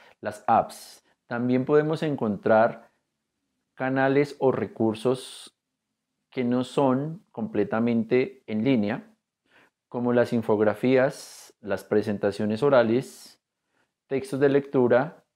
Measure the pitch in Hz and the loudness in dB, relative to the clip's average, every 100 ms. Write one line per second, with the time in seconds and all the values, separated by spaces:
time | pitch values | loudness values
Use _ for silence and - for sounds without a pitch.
0 | - _ 107 - - 110 - - - - | -20 _ -12 -8 0 0 0 -8 -20 -20
1 | _ _ - 120 123 127 131 151 151 151 | _ _ -10 -6 -2 -2 2 2 2 -2
2 | 160 139 113 98 110 110 117 - - _ | -4 -4 -4 -2 2 4 4 0 -18 _
3 | _ _ _ _ _ _ _ - 131 135 | _ _ _ _ _ _ _ -8 -4 0
4 | 135 139 147 - 135 113 104 - 113 107 | 2 2 0 0 0 0 -4 -2 -2 0
5 | 123 131 - - - _ _ _ _ _ | -2 -2 -6 -18 -20 _ _ _ _ _
6 | _ _ _ 135 120 123 123 - 139 127 | _ _ _ -6 -2 -2 -2 0 0 0
7 | 151 165 _ - 107 104 101 113 120 117 | -4 -10 _ -10 -6 -4 -2 -2 0 -2
8 | 113 127 131 - - 107 123 123 101 120 | 0 0 0 -6 -10 -4 0 0 0 -4
9 | - _ _ _ _ _ _ _ _ 123 | -12 _ _ _ _ _ _ _ _ -6
10 | 120 120 120 120 110 107 104 104 123 131 | 0 2 2 0 0 2 2 0 2 2
11 | 135 - - - - _ 101 98 - 107 | 2 -2 -18 -20 -20 _ -8 -6 -2 -2
12 | 104 101 101 98 107 107 143 135 113 120 | 0 -2 -2 -2 -4 0 2 4 4 0
13 | 139 - - _ _ _ _ _ _ _ | -2 -14 -20 _ _ _ _ _ _ _
14 | - 135 - 135 139 139 - 135 120 123 | -8 -8 -4 0 2 2 0 2 4 4
15 | 156 - _ | 2 -8 _